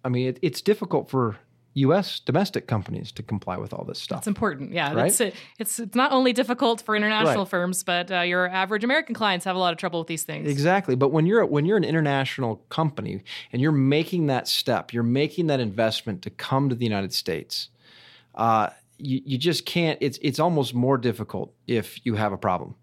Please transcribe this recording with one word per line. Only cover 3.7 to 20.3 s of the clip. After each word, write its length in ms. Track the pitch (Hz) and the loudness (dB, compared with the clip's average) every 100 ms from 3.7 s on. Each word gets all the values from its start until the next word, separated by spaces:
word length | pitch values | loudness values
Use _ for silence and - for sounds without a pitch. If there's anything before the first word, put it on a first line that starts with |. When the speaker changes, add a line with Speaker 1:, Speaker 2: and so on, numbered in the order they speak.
Speaker 1:
all 100 | - | -10
this 140 | 92 - | -10 -10
stuff. 220 | - - | -8 -6
Speaker 2:
It's 60 | - | -4
important, 460 | 196 214 139 139 | -2 -2 -4 -6
yeah. 220 | 170 143 | -4 0
Speaker 1:
Right? 140 | 151 147 | 2 2
Speaker 2:
It's, 120 | - 208 - - - | 2 0 -4 -20 -10
it's, 200 | 214 - | -8 -6
it's 160 | 220 | -4
not 160 | 240 285 | 0 4
only 220 | 262 254 | 4 4
difficult 480 | 240 220 247 262 233 | 2 -2 2 0 0
for 160 | - 214 | -2 0
international 480 | 208 214 160 110 | 2 2 4 2
Speaker 1:
Right. 40 | 185 | 0
Speaker 2:
firms, 340 | 180 180 180 | -2 -2 -2
but, 280 | - 175 175 | -2 -2 0
uh, 100 | 180 | -2
your 280 | 175 180 180 | 0 0 0
average 340 | 185 190 208 | 0 0 0
American 320 | 233 294 311 | 2 0 0
clients 300 | 233 214 180 | -2 0 0
have 120 | 190 185 | -2 0
a 20 | |
lot 140 | 180 | 0
of 60 | 165 | 0
trouble 200 | 185 170 | -4 -4
with 60 | 165 | -4
these 160 | 160 | -6
things. 260 | - 151 151 | -6 -4 -2
Speaker 1:
Exactly. 460 | 139 156 196 190 | 2 4 2 2
But 140 | 127 139 | 2 4
when 180 | 156 160 | 4 4
you're, 180 | 226 | 4
when 220 | 185 147 160 | 4 2 2
you're 100 | 214 | 4
an 80 | |
international 800 | 131 160 147 139 135 - 120 107 _ | 4 4 2 2 0 -2 -4 -4 _
company 520 | - 160 143 107 98 - - - | -2 0 -2 -6 -8 -10 -16 -6
and 80 | 120 | 0
you're 120 | 147 | 2
making 560 | 147 131 147 165 180 147 | 4 4 4 2 0 0
that 200 | 131 - | 0 0
step, 460 | - - 107 - | -2 0 -2 -2
you're 80 | 117 | -2
making 460 | 117 127 151 - 160 | 2 2 0 0 0
that 120 | 139 | 0
investment 600 | 113 98 113 113 - 92 | 0 0 0 0 -6 -8
to 80 | - | -10
come 400 | - - 135 139 | -12 -2 0 2
to 40 | |
the 100 | 120 | 0
United 280 | 120 101 95 | 0 0 -2
States, 560 | - - 80 - - - _ - - - - _ - | -4 -4 -6 -6 -10 -10 _ -20 -20 -20 -20 _ -2
uh, 340 | 117 110 101 - _ _ | 2 4 2 -4 _ _
you, 220 | 139 131 | -4 -4
you 120 | 139 127 | -2 0
just 300 | 165 160 - | 0 0 -2
can't, 320 | 175 165 - | 0 0 0
it's, 180 | 143 - | -2 -2
it's 160 | 147 | -4